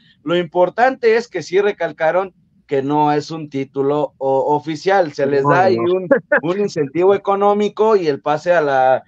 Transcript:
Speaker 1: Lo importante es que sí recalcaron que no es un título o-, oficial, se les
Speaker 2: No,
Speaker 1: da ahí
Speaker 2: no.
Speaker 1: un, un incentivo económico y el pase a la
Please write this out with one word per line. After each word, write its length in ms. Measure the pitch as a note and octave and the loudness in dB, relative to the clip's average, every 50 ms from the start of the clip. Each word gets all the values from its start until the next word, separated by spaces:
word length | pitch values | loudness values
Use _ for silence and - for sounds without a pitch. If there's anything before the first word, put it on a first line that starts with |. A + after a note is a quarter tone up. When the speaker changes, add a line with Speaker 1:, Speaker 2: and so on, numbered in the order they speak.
| _ _ _ _ - | _ _ _ _ -6
Speaker 1:
Lo 100 | D3 E3+ | -2 -2
importante 840 | F3+ F3 D3+ - F3+ F3+ F3+ - - A#3 C4 C4+ - - A3+ A3 | -2 -2 -2 0 0 0 2 2 2 0 0 0 0 2 2 2
es 120 | A#3 A3 - | 2 0 -4
que 140 | - F3+ | -8 -10
sí 180 | D3 - E3 G3 | -6 -2 -2 0
recalcaron 720 | G3+ G#3 G3 - E3+ E3 D3+ - D#3+ D#3 E3 F3+ G3 F#3 - _ _ _ _ _ _ | 0 0 -2 -4 -6 -6 -4 -2 -2 0 0 0 -2 -4 -8 _ _ _ _ _ _
que 160 | - C#3+ C3+ | -4 -4 -2
no 300 | C3 C#3 D3 D3+ D3+ D3 | -2 0 0 2 2 2
es 180 | D3 D3 C#3+ - | 0 0 -2 -6
un 180 | D#3+ E3 D#3 D3 | -8 -12 -12 -10
título 680 | C#3+ C#3 C3+ C3+ - C#3 C3+ C#3 D3 D3 D3 - _ - | -8 -8 -8 -6 -4 -2 -2 0 0 -2 -2 -4 _ -6
o-, 380 | C3+ C3+ C3+ C3+ B2 C3+ D3 | -4 -2 0 0 0 0 -2
oficial, 560 | D3 - D3 D#3+ D3 - F3 G3 G3+ F3+ D3+ | -2 -2 -6 -8 -4 -2 0 2 2 0 -2
se 120 | - - C#3 | -4 -4 -2
les 180 | C#3 C#3+ C#3 C#3 | 0 0 0 2
Speaker 2:
No, 60 | C#3+ | 2
Speaker 1:
da 140 | D#3 F3+ F#3+ | 2 4 4
ahí 120 | F#3+ F#3 | 2 2
Speaker 2:
no. 80 | A#2 A#2 | 0 0
Speaker 1:
un, 240 | F3 F3+ F#3 F#3 F3 C#4 A3+ - _ D4+ - | -2 -2 -2 0 0 0 0 0 _ -2 -2
un 160 | - D#3+ F3+ G3+ | 0 -2 -2 -2
incentivo 560 | G#3 G3 - E3 D3 C3+ - D#3+ F3+ F#3+ G3+ | -4 -4 -4 -4 -6 -4 -2 0 2 2 2
económico 800 | G3 G3 G3+ G3 G3 G3+ G3+ G#3 G#3 G#3 G3+ - - G#3+ A3 A3 | 2 0 -2 -2 2 2 2 2 2 0 -2 0 0 2 2 2
y 140 | G3+ F3 D#3 | 2 2 0
el 120 | C#3 C#3 | -4 -2
pase 320 | - D3+ D3 D3+ - F3 | -2 -2 -2 -2 0 0
a 80 | F3 E3+ | 0 2
la 440 | D#3 C#3+ C#3 C3 C3 C3 C3 B2 - | 2 2 2 2 2 2 2 0 -2